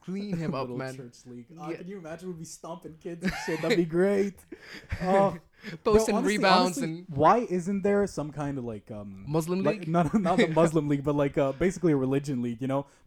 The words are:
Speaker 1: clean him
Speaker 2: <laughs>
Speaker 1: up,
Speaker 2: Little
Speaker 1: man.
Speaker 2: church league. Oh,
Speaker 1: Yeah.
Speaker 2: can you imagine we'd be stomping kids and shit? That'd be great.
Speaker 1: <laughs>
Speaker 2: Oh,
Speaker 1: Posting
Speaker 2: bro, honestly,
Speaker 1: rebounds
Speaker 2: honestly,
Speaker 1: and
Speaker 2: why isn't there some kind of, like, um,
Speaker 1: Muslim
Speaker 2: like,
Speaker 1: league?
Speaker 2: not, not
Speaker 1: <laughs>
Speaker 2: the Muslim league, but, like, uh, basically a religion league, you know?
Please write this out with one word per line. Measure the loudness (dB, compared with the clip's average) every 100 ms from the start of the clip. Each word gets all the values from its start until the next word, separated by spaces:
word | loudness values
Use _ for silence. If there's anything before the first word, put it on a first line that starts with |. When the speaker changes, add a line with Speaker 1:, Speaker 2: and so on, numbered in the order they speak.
Speaker 1:
clean | -10 -8 -6 -4
him | -4 -4
Speaker 2:
<laughs> |
Speaker 1:
up, |
Speaker 2:
Little | -6 -6
Speaker 1:
man. | -8 -10
Speaker 2:
church | -14 -20 -18
league. | -18 -18 -14
Oh, | -12
Speaker 1:
Yeah. | -10
Speaker 2:
can | -12
you | -14
imagine | -12 -12 -12
we'd | -12
be | -14
stomping | -16 -14 -14 -14 -16
kids | -14 -8
and | -6 -6 -4
shit? | -4
That'd | 0 2
be | 2
great. | 2 2 2 0 -4
Speaker 1:
<laughs> | -16 -20 -18 -20 -10 -4
Speaker 2:
Oh, | 2 4 4 0 -12 _ -14 -6
Speaker 1:
Posting | 4 4 4
Speaker 2:
bro, | 2
honestly, | 2 4
Speaker 1:
rebounds | 6 6 4 0
Speaker 2:
honestly, |
Speaker 1:
and | -4 -6 -8
Speaker 2:
why | 4 6 6
isn't | 4 -2 -2 0
there | 2 2 0
some | -2 -6
kind | -6 -6 -6
of, |
like, | -6 -10 -10
um, | -12 -12 -12 -4
Speaker 1:
Muslim | -2 0 0
Speaker 2:
like, | 0 0
Speaker 1:
league? | 0
Speaker 2:
not, | 0 2
not | 2 2 4
Speaker 1:
<laughs> | 4
Speaker 2:
the |
Muslim | 4 4 2 0
league, | 0
but, | 0 0
like, | 0 2
uh, | 0
basically | 0 -2 0 2
a | 2
religion | 2 0 0 -2
league, | -4 -4
you | -2
know? | -2 -4 _